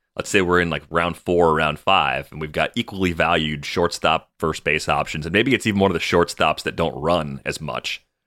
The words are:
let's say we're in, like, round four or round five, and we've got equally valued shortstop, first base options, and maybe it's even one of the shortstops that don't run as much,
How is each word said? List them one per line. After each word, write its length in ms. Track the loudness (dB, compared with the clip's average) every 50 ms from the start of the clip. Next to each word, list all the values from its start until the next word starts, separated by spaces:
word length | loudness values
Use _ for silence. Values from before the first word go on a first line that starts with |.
| _ _ -10
let's 160 | -10 -6 0
say 100 | 0 2
we're 200 | 2 4 4 2
in, 100 | 2 2
like, 140 | -2 -6 -6 -4
round 260 | -2 -2 0 -2 -4
four 320 | -6 -2 0 2 4 4 4
or 60 | 4
round 260 | 4 2 0 -2 -2
five, 500 | 0 2 2 4 2 2 -2 -4 -6 -8
and 100 | -12 -12
we've 120 | -10 -6 -2
got 180 | -2 -2 -2 -2
equally 360 | -6 -6 -6 -4 -2 -2 0 2
valued 520 | 2 2 2 2 2 0 -2 -4 -6 -6
shortstop, 640 | -6 -2 0 0 0 0 0 0 2 0 0 -2 _ _ -6
first 240 | -4 -4 -4 -2 -2
base 260 | -2 -2 0 0 0
options, 380 | 0 0 0 -4 -4 -8 -4
and 60 | 0 2
maybe 220 | 2 2 2 2
it's 120 | 0 0
even 140 | 0 2 4
one 100 | 4 4
of 40 | 2
the 40 | 0
shortstops 640 | -2 2 2 2 2 2 0 0 0 0 0 0 -4
that 140 | -6 -4
don't 240 | -2 -2 -2 -2 -4
run 400 | -2 0 0 0 -2 -4 -8 -10 -8
as 160 | -8 -8 -8
much, 440 | -8 -8 -8 -8 -8 -8 -10 -12 _ _ _ _ _